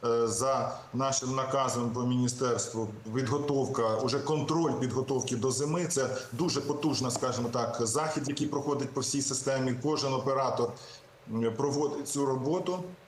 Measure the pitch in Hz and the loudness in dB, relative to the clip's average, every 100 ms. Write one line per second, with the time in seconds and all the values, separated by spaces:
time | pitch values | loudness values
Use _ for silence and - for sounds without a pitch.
0 | 120 117 113 101 135 131 113 - - 120 | 2 2 2 2 2 2 0 -6 -6 -2
1 | 135 131 127 135 123 135 131 117 120 117 | 0 0 -2 -2 0 2 2 0 0 0
2 | 123 127 123 123 127 117 - 113 107 104 | 2 2 2 2 0 0 0 -2 -4 -6
3 | 110 117 123 143 143 139 123 120 113 110 | -6 -2 0 0 2 2 2 2 2 2
4 | 131 135 143 156 127 160 160 123 127 131 | 0 0 0 0 2 2 2 2 0 -2
5 | 127 131 120 123 131 123 147 165 170 - | 0 0 0 0 0 0 0 0 0 0
6 | 131 127 - 117 170 147 139 147 160 139 | 0 -2 -6 -2 0 0 0 0 2 2
7 | 127 - 131 110 117 120 110 - 113 143 | 0 0 0 0 0 0 0 0 0 2
8 | 156 151 135 139 143 143 139 139 127 135 | 0 -2 -2 -2 0 0 0 0 0 -2
9 | 127 143 131 131 - 135 131 123 147 151 | 0 0 0 -2 0 0 0 0 0 0
10 | 139 131 135 135 135 123 120 - - - | 2 0 2 2 2 2 0 -2 -14 -18
11 | - - - 110 113 110 143 143 147 143 | -20 -20 -6 0 0 2 0 2 0 -2
12 | 139 143 139 131 127 175 180 180 - - | -4 0 0 2 2 0 0 -2 -4 -14